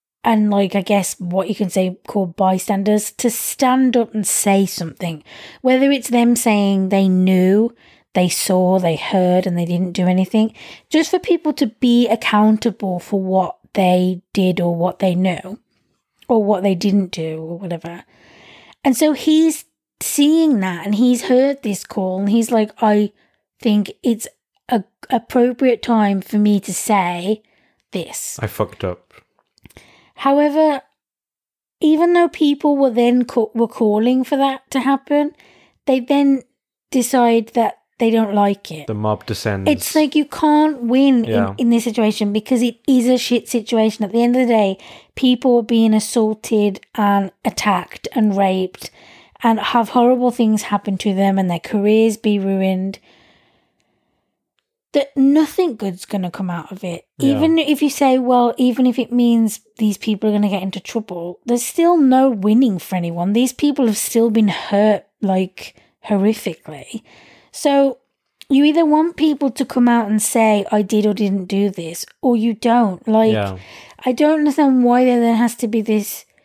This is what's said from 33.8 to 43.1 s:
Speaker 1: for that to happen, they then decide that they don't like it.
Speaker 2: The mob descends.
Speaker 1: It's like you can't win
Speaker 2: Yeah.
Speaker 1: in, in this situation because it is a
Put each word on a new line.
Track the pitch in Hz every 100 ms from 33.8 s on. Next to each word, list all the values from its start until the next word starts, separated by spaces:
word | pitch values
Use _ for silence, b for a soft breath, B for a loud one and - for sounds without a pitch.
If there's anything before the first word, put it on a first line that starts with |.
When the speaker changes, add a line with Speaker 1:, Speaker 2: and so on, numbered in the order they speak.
| 214 208 240 262
Speaker 1:
for | 247 269
that | 277 269 _
to | 269
happen, | 247 269 - 294 294 - b b b b -
they | 262
then | 240 285 285 262 - _ _ _ -
decide | 262 233 254 240 233 220
that | 240 220 - _ -
they | 226
don't | 226 214
like | 208 202 202 -
it. | 156 139
Speaker 2:
The |
mob | 107 107 107 -
descends. | 104 110 98 95
Speaker 1:
It's | 92 - 311
like | 302 302
you | 294
can't | - 311 302 311 269
win | 233 254 277 247 226
Speaker 2:
Yeah. | 226 196
Speaker 1:
in, | 202
in | 240
this | 233
situation | 233 220 214 214 208
because | 208 214 247
it | 240 - -
is | 254
a | 233